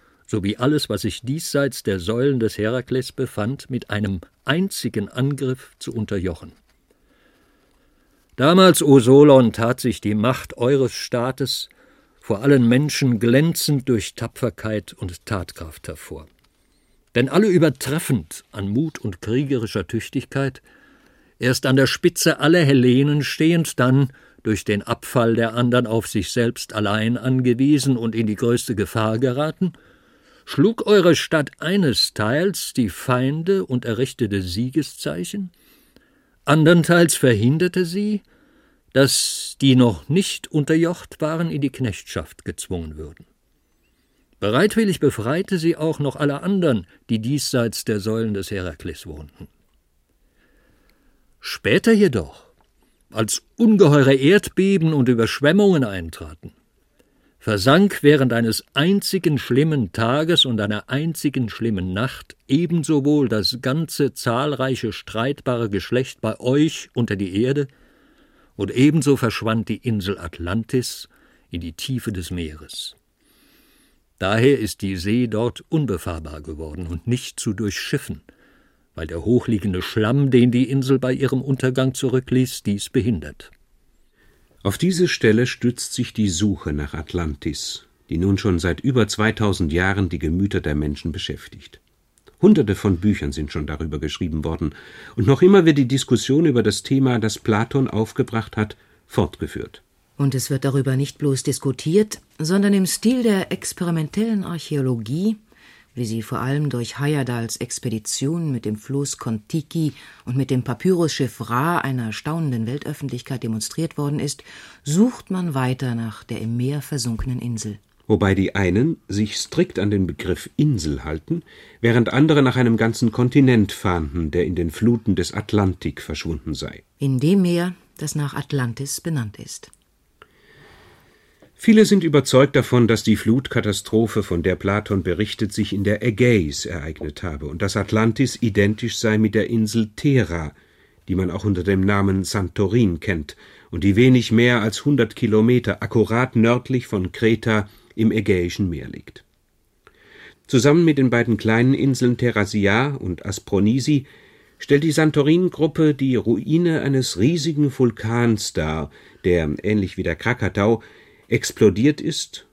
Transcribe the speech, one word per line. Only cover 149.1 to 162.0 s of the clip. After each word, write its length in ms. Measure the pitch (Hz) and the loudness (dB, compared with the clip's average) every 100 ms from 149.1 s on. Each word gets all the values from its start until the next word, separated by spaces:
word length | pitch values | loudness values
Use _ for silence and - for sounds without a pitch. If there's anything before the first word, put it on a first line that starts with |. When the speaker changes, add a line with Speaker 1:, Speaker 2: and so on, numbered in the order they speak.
| - _ _ _ _ _ _ _ _ _ - - _ - | -20 _ _ _ _ _ _ _ _ _ -20 -20 _ 0
Speaker 2:
Zusammen 360 | 131 135 160 | 2 4 6
mit 140 | 165 139 | 4 4
den 120 | 127 | 2
beiden 260 | 117 113 104 | 2 2 0
kleinen 380 | 110 113 127 | 2 2 4
Inseln 420 | 139 139 127 123 120 | 2 0 2 0 2
Therasia 720 | 123 107 98 107 98 107 139 | 0 0 -2 0 2 2 0
und 360 | 139 92 85 | -4 -8 -8
Aspronisi 800 | - - - 98 104 131 131 143 131 - - _ _ - | -8 -10 -2 2 2 2 2 0 0 -16 -20 _ _ -10
stellt 240 | - 143 | 2 2
die 80 | 160 | 4
Santorin-Gruppe 1040 | 151 156 147 139 170 180 - 156 160 156 | 2 2 4 4 4 2 0 -2 2 2
die 220 | 139 135 123 | 2 0 0
Ruine 640 | - 110 - 160 175 160 | 2 0 2 0 2 0
eines 400 | 139 135 123 87 | 0 0 -2 0
riesigen 520 | 113 170 151 147 143 - | 2 2 -2 0 0 2
Vulkans 720 | 123 - 110 117 117 107 - | 0 0 -4 0 2 0 -2
dar, 380 | - 78 76 76 - - _ | -4 -4 -4 -6 -12 -20 _
der, 260 | 92 87 78 - | 0 2 0 -2
ähnlich 340 | 101 107 95 - | -2 0 -2 -4
wie 60 | |
der 140 | 87 80 | -6 -4
Krakatau, 640 | 113 120 95 104 104 110 - - - _ - | -4 -2 -2 0 0 0 -4 -20 -20 _ -4
explodiert 720 | - - - 107 92 139 147 | -4 -2 2 4 4 2 0